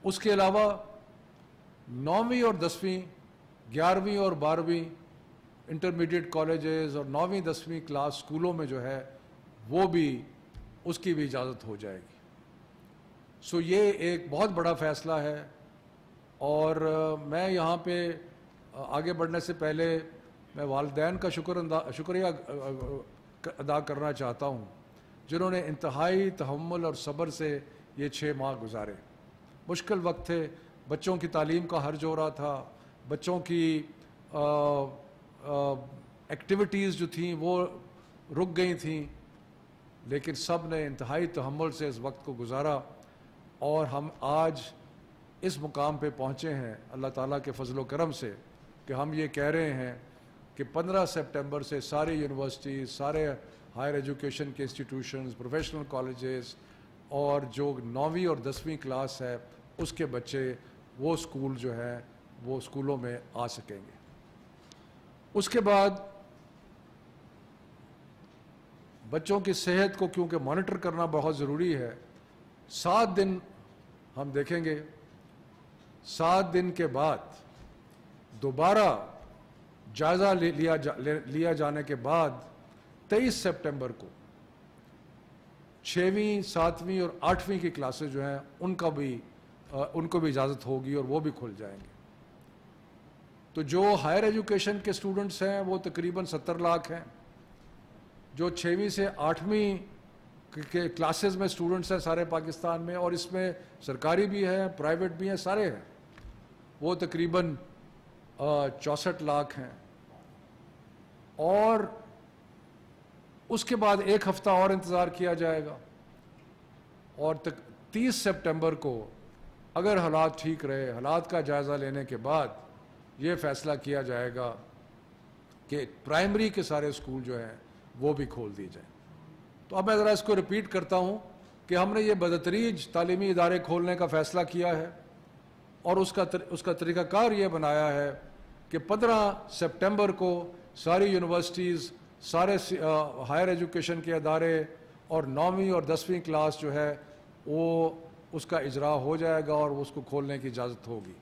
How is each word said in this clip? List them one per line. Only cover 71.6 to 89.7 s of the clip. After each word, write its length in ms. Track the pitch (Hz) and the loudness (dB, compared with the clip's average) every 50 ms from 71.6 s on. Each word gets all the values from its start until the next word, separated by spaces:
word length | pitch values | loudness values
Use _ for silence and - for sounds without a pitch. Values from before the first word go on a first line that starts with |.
| 180 180 | 2 2
है, 260 | 156 135 123 117 120 - - - - - - - - - - - - - - - | 2 0 -2 -6 -8 -12 -18 -20 -20 -20 -20 -20 -20 -20 -20 -20 -20 -20 -20 -12
सात 400 | - - - 170 185 220 233 196 | -10 -2 2 4 4 6 4 4
दिन 340 | 180 202 196 190 185 180 - - - - - - - - - - - - - - - | 4 2 2 2 2 -2 -6 -12 -20 -20 -20 -20 -20 -20 -20 -20 -20 -20 -20 -14 -10
हम 160 | 131 143 143 | -8 -8 -2
देखेंगे, 520 | 135 139 143 - 170 170 165 160 156 151 151 156 - - - - - - - - - - - - - - - - - - - - - - - | -2 -2 0 0 -2 0 0 0 -2 -2 -6 -12 -18 -20 -20 -20 -20 -20 -20 -20 -20 -20 -20 -20 -20 -20 -20 -20 -20 -20 -20 -20 -20 -20 -14
सात 400 | - - - 160 165 180 190 196 | -12 -2 2 4 6 6 6 4
दिन 260 | 170 165 180 180 180 | 4 2 2 2 2
के 160 | 175 175 170 | 0 0 0
बाद 500 | 151 127 135 151 156 131 - - - - - - - - - - - - - - - - - - - - - - - - 110 | 0 2 2 2 2 0 -2 -4 -14 -18 -20 -20 -20 -20 -20 -20 -20 -20 -20 -20 -20 -20 -20 -20 -20 -20 -20 -20 -20 -10 -4
दोबारा 680 | - 135 131 135 160 185 208 214 208 175 123 101 95 - - - - - - - - - - - - - - - - - | -4 -4 2 4 4 6 8 8 6 6 4 2 -2 -10 -14 -18 -20 -20 -20 -20 -20 -20 -20 -20 -20 -20 -20 -20 -20 -14
जायज़ा 400 | - - 151 160 175 185 196 196 | -4 0 2 2 4 6 6 6
ले 200 | 190 180 165 170 | 6 4 4 2
लिया 240 | 147 147 160 165 160 | 2 2 2 4 2
जा-, 220 | 156 139 147 - - | 2 0 -2 -4 -2
ले-, 280 | 127 147 151 156 113 | -2 -2 -2 -2 -4
लिया 260 | 127 139 156 165 170 | -4 -2 0 2 2
जाने 300 | 156 147 151 147 147 151 | 2 2 0 0 0 -2
के 120 | 143 135 143 | -4 -4 -6
बाद 540 | 123 120 135 160 165 160 143 127 - - - - - - - - - - - - - - - | -4 0 0 2 2 2 2 0 -6 -14 -18 -20 -20 -20 -20 -20 -20 -20 -20 -20 -20 -2 0
तेईस 320 | - 220 262 247 - - | 2 4 4 2 0 0
सितंबर 500 | - 185 156 - - 151 143 135 127 123 | -2 -2 -2 0 -4 -4 -4 -4 -6 -6
को 140 | 117 - 101 87 - - - - - - - - - - - - - - - - - - - - - - - - - - - - - - - - - - - | -8 -10 -14 -18 -18 -20 -20 -20 -20 -20 -20 -20 -20 -20 -20 -20 -20 -20 -20 -20 -20 -20 -20 -20 -20 -20 -20 -20 -20 -20 -20 -20 -20 -20 -20 -20 -20 -14 -10
छवीं, 580 | - - 175 180 185 196 208 214 208 208 202 | -4 0 2 2 4 4 2 2 2 0 0
सातवीं 580 | 185 - - 170 160 170 165 - 165 180 190 185 | -2 -2 0 2 2 2 2 -2 -4 -2 0 0
और 200 | 180 170 170 - | 0 -2 -2 0
आठवीं 380 | 135 165 185 180 - 190 196 180 | 2 2 2 2 0 -2 -2 0
की 100 | 170 170 | -2 -2
क्लासेज 400 | 170 143 135 127 127 - 156 143 | -2 -2 -4 -4 -4 -4 -6 -6
जो 120 | 131 139 | -4 -4
हैं, 180 | 139 143 139 139 139 - - - | -4 -4 -6 -8 -10 -14 -12 -6
उनका 300 | 170 185 185 175 175 160 | -4 -4 -2 0 0 0
भी, 320 | 151 143 143 135 123 113 - - - - - - - - - - | 0 0 -4 -4 -4 -6 -10 -16 -20 -20 -20 -20 -20 -20 -18 -10